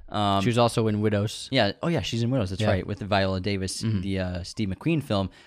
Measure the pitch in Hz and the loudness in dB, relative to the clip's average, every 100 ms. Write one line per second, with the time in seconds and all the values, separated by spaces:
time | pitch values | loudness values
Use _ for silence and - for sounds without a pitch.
0 | - 104 101 98 98 117 - - 110 104 | -6 -2 2 2 2 4 4 4 0 2
1 | 107 104 104 - - 131 101 - 160 165 | 2 2 0 -4 -2 2 2 0 -2 -2
2 | 90 113 120 127 92 95 107 95 - 107 | -2 -2 0 0 -2 0 0 0 -2 -6
3 | 101 101 95 95 98 101 95 - 113 101 | 0 2 2 0 -2 -2 -4 -4 -2 0
4 | 95 95 92 90 87 - 101 92 156 165 | 0 -2 -2 -6 -8 -4 -4 -2 0 0
5 | - 101 92 - | 0 0 0 -6